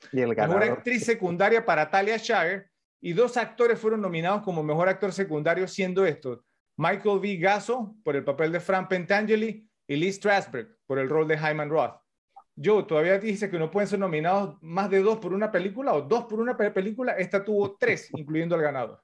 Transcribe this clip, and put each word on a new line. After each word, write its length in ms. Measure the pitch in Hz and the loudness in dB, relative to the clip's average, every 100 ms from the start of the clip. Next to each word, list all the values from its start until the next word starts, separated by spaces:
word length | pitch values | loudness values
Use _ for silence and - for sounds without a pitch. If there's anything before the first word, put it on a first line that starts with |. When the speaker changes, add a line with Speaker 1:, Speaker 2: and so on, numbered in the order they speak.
| - | -6
Speaker 1:
Y 80 | 131 | 0
el 80 | 120 | 0
Speaker 2:
Mejor 180 | 110 107 | 2 2
Speaker 1:
ganador. 160 | 196 | 4
Speaker 2:
Actriz 400 | 220 240 240 247 | 2 0 -2 -2
Secundaria 600 | 233 220 180 175 202 226 226 | 0 0 0 2 4 4 4
para 260 | 156 156 | 2 2
Talia 240 | 196 196 220 | 2 2 0
Shire 520 | 220 208 165 196 - _ _ _ | 0 0 0 -2 -8 _ _ _
y 120 | 175 | -4
dos 240 | 170 240 240 | 0 2 0
actores 400 | 220 - 233 220 | -4 2 2 2
fueron 240 | 220 220 | 0 -2
nominados 400 | 190 165 170 208 | -2 -2 0 -2
como 220 | 208 165 | -2 -2
Mejor 260 | 151 156 180 | 0 2 2
Actor 220 | 185 202 | 2 -2
Secundario, 560 | 180 190 151 151 170 185 | -2 -4 -2 0 0 0
siendo 400 | - 185 180 185 | -2 -2 2 2
estos 360 | 143 131 120 _ _ _ - | 0 -6 -10 _ _ _ -4
Michael 440 | 165 196 208 196 | -2 0 0 0
V. 180 | 202 185 | 0 0
Gasso 580 | 190 208 - 254 214 - | 2 2 0 -4 -6 -8
por 120 | - 139 | -4 -2
el 80 | |
papel 280 | 131 139 160 | 0 0 0
de 80 | 170 | -2
Frank 280 | 170 190 185 | 0 -2 0
Pentangeli 840 | 185 165 202 214 220 220 214 - _ - | -2 0 0 2 0 0 -6 -14 _ -6
y 100 | 143 | -2
Lee 160 | 185 | -2
Strasberg 640 | 190 202 196 - 123 110 _ - | -2 2 2 0 -8 -10 _ -6
por 100 | 135 | -2
el 100 | 135 | 0
rol 200 | 156 156 | 0 0
de 80 | 156 | 0
Hyman 320 | 156 151 147 | 0 -2 -2
Roth. 320 | 156 - - _ _ _ - - - | 0 0 -4 _ _ _ -20 -20 -6
Joe, 240 | 147 208 | 2 2
todavía 360 | - 156 170 196 | 2 2 4 2
dice 320 | 220 202 202 | 0 -4 -4
que 80 | 170 | -4
no 100 | 160 | -2
pueden 180 | 202 202 | -2 -2
ser 120 | 196 | -2
nominados 580 | 190 151 165 196 196 - | -2 0 0 0 -2 -8
más 280 | 160 175 202 | -8 -4 0
de 140 | 190 | 2
dos 160 | 196 220 | 4 2
por 140 | 180 | -2
una 180 | 190 214 | -2 0
película 420 | 190 190 202 269 | 0 -2 -4 0
o 80 | 160 | 0
dos 220 | 139 226 | 2 -2
por 160 | 226 214 | -2 -4
una 180 | 240 240 | -2 0
pe-, 140 | 208 | 0
película. 400 | 190 190 220 247 | 0 -4 -4 -4
Esta 320 | 196 175 196 | -2 0 -2
tuvo 320 | 202 208 202 - | 0 0 0 0
tres, 320 | 233 170 - | 0 0 -4
<laughs> 60 | 156 | -12
incluyendo 380 | 143 156 165 170 | -4 -2 0 0
al 80 | |
ganador. 400 | 151 135 117 - | 0 -2 -6 -10